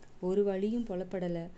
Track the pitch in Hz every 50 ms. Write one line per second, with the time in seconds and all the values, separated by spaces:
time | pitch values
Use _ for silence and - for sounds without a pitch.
0 | - - - - - 180 190 202 202 202 196 190 196 214 226 240 233 - 190 180
1 | 185 185 - 190 180 175 175 165 170 185 -